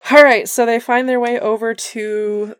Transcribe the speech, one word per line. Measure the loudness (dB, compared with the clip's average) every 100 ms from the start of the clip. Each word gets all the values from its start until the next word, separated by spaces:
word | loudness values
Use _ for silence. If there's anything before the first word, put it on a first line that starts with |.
| 4
All | 6
right, | 6 4 0
so | -2
they | 0 0
find | 0 -2 0
their | -2
way | 0 -2
over | -2 -4 -4
to | -6 -10 -8 -6 -4 -4 -4 -6 -10